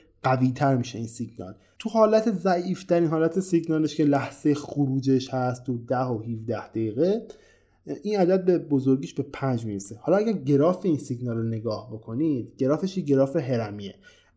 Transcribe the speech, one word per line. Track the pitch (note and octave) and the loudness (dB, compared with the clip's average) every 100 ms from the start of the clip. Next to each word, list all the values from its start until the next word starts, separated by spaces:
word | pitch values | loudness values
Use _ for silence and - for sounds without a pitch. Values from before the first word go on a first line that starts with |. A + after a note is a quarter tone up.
| _ _ | _ _
قوی | C3 C3 C3 | 0 2 2
تر | B2 C#3 C3 | 2 0 0
می‌شه | A2+ G#2 | -2 -6
این | A#2 | -10
سیگنال. | - A2+ - F#2 - _ - | -10 -12 -10 -14 -14 _ -12
تو | A3 | -4
حالت | A3+ G#3+ A3 A3 | 4 4 4 2
ضعیفترین | F#3+ F#3+ F3+ F3+ F3+ - F3 E3 | 0 0 0 0 -4 0 2 2
حالت | D#3+ D#3+ F3 | 2 2 0
سیگنالش | F#3+ E3+ D#3+ D#3 D3+ - | 0 0 2 0 0 2
که | |
لحظه | D3 C#3+ B2 - D3+ | 2 2 0 -2 0
خروجش | C#3+ - - C#3 C3 B2+ C3 B2+ | 0 -2 0 0 0 2 2 2
هست | C3 B2+ B2 | -2 -2 -4
تو | - A#2+ | -4 -6
ده | A#2 B2+ | -2 -2
و | B2+ A2+ | -2 -4
هفده | A2+ A2+ A2 G#2+ | -6 -8 -4 -6
دقیقه | - A2+ A2+ A2 F3 A3 - - _ _ _ _ - C#3+ | -6 -4 -2 0 2 0 -4 -18 _ _ _ _ -14 -8
این | G3+ G#3 | -2 2
عدد | F3 F#3+ | 4 4
به | F3+ E3+ | 4 2
بزرگیش | D3 C#3+ B2+ C3 C3 | 2 2 4 2 0
به | - C3 | -6 -8
پنج | - C3+ B2 A2+ | -4 -2 -2 -2
می‌رسه. | G2+ - A2+ | -6 -8 -8
حالا | - F#3+ | 0 2
اگر | A3 | 2
گراف | F#3 C3 C#3 D#3 F3+ | -2 2 4 4 2
این | G3 D3 | 0 -2
سیگنال | - A#2 A#2+ A2+ | -2 -6 -4 -4
رو | |
نگاه | A2+ A2+ A2+ G2+ - | -4 -4 -4 -6 -8
بکنید، | A2 A2+ A2+ D#3+ C3 G#2+ - | -14 -10 -4 -2 -2 -4 -2
گرافش | C3 D#3 F#3+ F#3+ | 0 0 -2 -4
یه | |
گراف | C#3+ C3+ C3+ E3 | 2 4 4 0
هرمیه. | B2+ A#2+ G#2+ G#2 G2 - - - _ | -2 -2 -2 -8 -12 -14 -20 -20 _